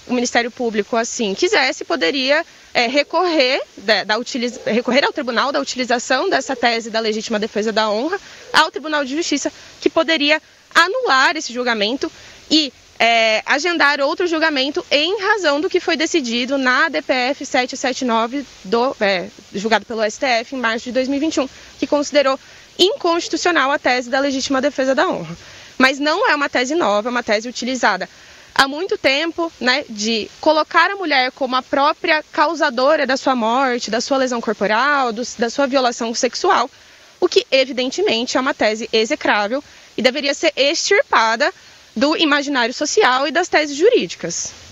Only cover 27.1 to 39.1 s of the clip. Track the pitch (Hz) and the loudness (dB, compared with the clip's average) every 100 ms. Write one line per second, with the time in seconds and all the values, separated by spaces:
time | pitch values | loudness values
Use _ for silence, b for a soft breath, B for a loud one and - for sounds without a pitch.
27.1 | 240 240 214 233 240 240 262 240 190 180 | -2 0 -2 -2 -6 -6 0 0 0 -4
28.1 | B B B B - 269 294 381 415 294 | B B B B 0 0 0 -4 0 2
29.1 | 269 330 330 330 - 240 254 - 214 214 | 2 0 -2 -6 -2 0 0 -2 -6 -2
30.1 | 226 - - - 311 311 349 339 403 349 | -2 -4 -2 2 2 2 2 2 0 0
31.1 | 277 254 - 262 254 254 277 285 320 349 | 0 0 -2 -4 -2 -2 0 0 0 0
32.1 | 311 - - 302 320 302 240 262 311 262 | 0 0 0 0 2 -2 2 2 2 2
33.1 | 214 294 254 220 240 269 247 - 220 240 | 0 0 0 0 2 0 -2 -2 -4 -2
34.1 | 269 262 240 233 208 196 214 269 294 247 | 0 0 -2 -4 -2 0 2 2 2 0
35.1 | 220 240 - 240 - 277 269 247 240 226 | -4 -8 -4 -4 0 0 2 0 -2 -4
36.1 | 233 247 - 359 392 262 B B B B | -2 -2 0 2 2 0 B B B B
37.1 | B 349 - - 262 269 247 254 269 403 | B 0 0 2 2 2 -2 -4 -2 0
38.1 | 226 247 285 254 302 226 220 247 226 220 | 0 -2 -2 -2 0 -2 -2 -2 -2 0